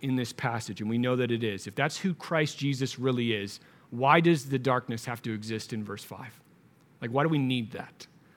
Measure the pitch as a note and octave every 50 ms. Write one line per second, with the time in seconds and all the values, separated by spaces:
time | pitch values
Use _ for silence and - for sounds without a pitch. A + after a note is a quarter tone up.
0 | - C3+ C3 B2+ B2 A#2 - - - B2+ A#2 A2+ - - G2 F#2 G#2+ G#2+ A2+ A#2+
1 | A#2+ B2+ B2+ B2 B2 A#2 A#2 A2+ A#2 G#2+ G2+ F#2+ - G2+ G2 - C#3 D#3 - -
2 | - F#3+ E3 - - - F3 D#3+ D#3 D3 - - C#3+ C#3 C#3 B2 C3+ B2 - A#2+
3 | B2 C3+ B2+ B2 A#2+ A#2 A2 G#2 G2 G2+ - - - - - - - - - A#2+
4 | C3 C#3 D3+ E3+ E3 E3+ E3+ D3 B2+ C3+ C#3 C3 B2 C3+ B2+ B2 - - A#2+ A2
5 | - - A#2+ A#2 - A#2+ A2 G#2+ G#2+ A2 A2+ G#2+ - - A#2+ A2 G#2+ G#2 G2+ G#2+
6 | - - G2+ F#2 - A2+ - - - - - - - - _ _ - - - -
7 | B2 A#2 A#2+ C3+ D3 D#3+ D#3+ D3 C3+ B2+ C3 B2 A2+ G#2 - - - - - -
8 | - - - - - - -